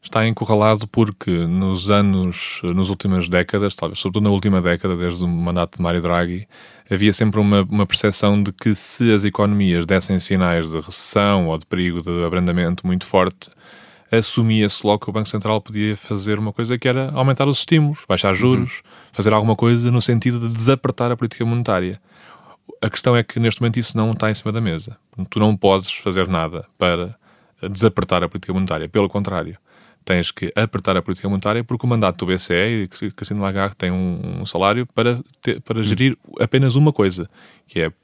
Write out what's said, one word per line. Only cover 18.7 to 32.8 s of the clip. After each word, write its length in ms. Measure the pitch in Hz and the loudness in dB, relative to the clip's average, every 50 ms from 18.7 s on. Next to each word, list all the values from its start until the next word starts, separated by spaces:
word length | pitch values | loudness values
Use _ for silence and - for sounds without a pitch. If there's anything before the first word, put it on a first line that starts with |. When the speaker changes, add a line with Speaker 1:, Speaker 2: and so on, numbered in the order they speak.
| - - _ _ - - - _ | -8 -16 _ _ -20 -20 -20 _
Speaker 1:
fazer 220 | _ - 98 107 | _ 0 2 4
alguma 240 | 110 107 107 113 107 | 4 4 4 2 2
coisa 340 | - 120 117 120 117 120 120 | 2 4 4 4 4 2 2
no 120 | 123 123 | 2 2
sentido 360 | - - 120 113 - 123 120 120 117 | 2 2 0 2 2 0 -2 -2 -4
de 60 | 117 | -4
desapertar 580 | 117 113 113 123 135 135 - 127 123 - 120 120 | -4 0 2 2 2 2 0 -6 -2 -2 -2 -2
a 60 | 123 | -2
política 300 | 113 120 113 - - 120 | -2 -4 -6 -4 -4 -2
monetária. 520 | 113 117 120 117 117 101 90 90 90 98 - _ _ _ - - - - - _ - - _ _ - - _ | -2 0 -2 0 0 0 0 0 -4 -6 -10 _ _ _ -20 -20 -20 -20 -20 _ -20 -20 _ _ -20 -10 _
A 80 | - 110 | -6 -4
questão 260 | - - - 131 123 | -4 0 2 4 4
é 60 | 117 | 4
que 180 | 110 - - 120 | 2 0 -2 0
neste 220 | 117 117 - - | 0 0 0 0
momento 160 | 123 117 110 120 | -2 -2 0 -2
isso 180 | 113 - - | -4 -4 -2
não 160 | 117 110 113 | -2 0 0
está 180 | 110 - 110 110 | 0 0 -2 -2
em 40 | 107 | -2
cima 180 | - - 110 | -2 -4 -6
da 80 | 104 113 | -4 -2
mesa. 380 | 113 101 82 80 71 - 123 _ _ _ _ - 92 - | -2 -2 -4 -6 -8 -12 -18 _ _ _ _ -12 -12 -6
Tu 100 | - 107 | 0 2
não 160 | 107 107 107 | 2 2 2
podes 340 | 92 - 98 95 95 95 - | 4 4 4 4 4 0 -6
fazer 380 | - - - 104 90 92 90 90 | -12 -6 -6 -2 0 0 0 0
nada 380 | 92 82 82 78 87 80 - _ _ | 0 -2 -2 -4 -6 -10 -14 _ _
para 400 | _ 95 90 87 87 87 95 113 _ _ _ _ _ _ _ _ _ - 98 | _ 0 2 2 0 -4 -8 -10 _ _ _ _ _ _ _ _ _ -10 -8
desapertar 520 | 98 95 110 110 92 - 92 - 92 90 | -4 2 2 2 2 2 -2 0 0 0
a 60 | 87 85 | 0 -2
política 240 | - 92 - - | -4 -8 -8 -4
monetária. 340 | 92 95 95 92 80 78 80 | -4 -2 -2 -2 -4 -6 -6
Pelo 220 | 76 - 110 101 90 | -2 0 0 0 0
contrário, 480 | - 101 101 95 95 87 80 80 90 _ _ _ _ _ _ _ _ _ _ | -2 -4 -4 -4 -4 -6 -6 -8 -12 _ _ _ _ _ _ _ _ _ _
tens 260 | - 92 87 85 - | 0 0 0 0 -2
que 220 | - - - 87 - | -6 -8 -8 -4 0
apertar 420 | 101 110 113 - 104 92 - 95 | 0 0 0 -2 -4 -2 0 0
a 60 | 92 | 0
política 260 | - - 92 - - 98 | 0 -2 -8 -4 -4 -4
monetária 360 | 101 95 - 104 107 117 120 | -4 -2 0 -2 -2 -2 -2
porque 220 | - 123 113 - | -4 -6 -4 0
o 20 | 123 | 0
mandato 300 | 120 113 107 92 85 - | 0 2 2 0 0 -2
do 80 | 95 | -2
B 120 | 87 92 90 | -2 -2 -2
C 160 | - - 87 | 0 0 0
E 280 | 87 98 110 117 110 | 0 2 0 0 -2